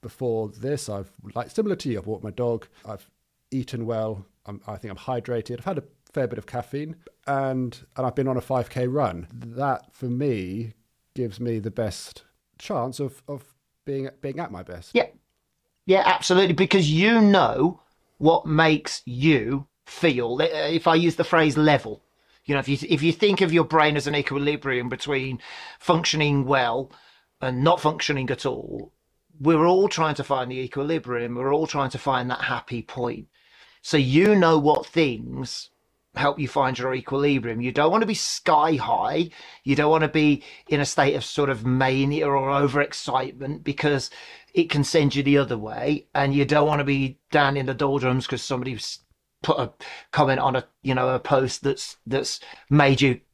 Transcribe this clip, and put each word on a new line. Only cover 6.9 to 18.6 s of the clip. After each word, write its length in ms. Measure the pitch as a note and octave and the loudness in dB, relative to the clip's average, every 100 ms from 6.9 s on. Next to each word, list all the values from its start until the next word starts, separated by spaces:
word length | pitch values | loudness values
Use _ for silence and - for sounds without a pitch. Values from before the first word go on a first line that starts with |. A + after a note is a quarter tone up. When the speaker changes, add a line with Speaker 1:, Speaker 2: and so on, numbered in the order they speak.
| D#3+ - _ - | -14 -20 _ -6
Speaker 1:
and, 520 | C#3 C3+ C3 B2+ - - - | -4 -2 -4 -6 -8 -18 -6
and 100 | B2+ | -6
I've 100 | B2 | -2
been 120 | C3+ | -2
on 100 | B2+ | -2
a 40 | |
five 280 | - C3 A#2+ | -2 -4 -4
K 180 | - B2+ | -4 -2
run. 400 | C3+ B2 F2 E2+ | 0 -2 -4 -12
That, 600 | A#2+ A#2 A#2 C#3 C3 _ | -16 -14 -6 -4 -4 _
for 120 | _ B2+ | _ -6
me, 680 | B2 C#3+ A2+ F#2 G2 A2+ - _ _ _ - | -4 -2 -2 -4 -8 -10 -14 _ _ _ -8
gives 240 | A#2+ G2 | -8 -6
me 200 | A#2+ A2+ | -6 -4
the 120 | G#2 | -6
best 520 | G2+ A2 F#2 - - _ _ _ _ | -4 -6 -6 -16 -20 _ _ _ _
chance 420 | - F3+ B2 B2 | -8 -4 -4 -6
of, 240 | C#3 C3 - | -8 -10 -14
of 280 | C#3+ - _ _ _ - | -14 -14 _ _ _ -8
being, 240 | C#3 C3+ C3+ | -8 -8 -10
being 180 | C#3+ C#3 | -10 -8
at 120 | E3+ | -10
my 120 | F#2 | -10
best. 280 | F2+ F2 F2 | -14 -16 -4
Speaker 2:
Yeah. 140 | - - _ _ _ _ _ _ _ - | -2 -2 _ _ _ _ _ _ _ 2
Yeah, 180 | F#3+ F#3 | 4 4
absolutely, 480 | F#3 - F#3 F#3+ | 2 2 4 4
because 380 | E3 F#3+ G3 D#3 | 2 2 4 4
you 300 | D#3 G3+ A#3 | 4 6 6
know 600 | G#3+ G3 B2+ G2+ D#3 - _ _ _ _ | 6 6 4 2 0 0 _ _ _ _
what 280 | D3 E3 D#3+ | 4 4 2
makes 560 | D3+ | 2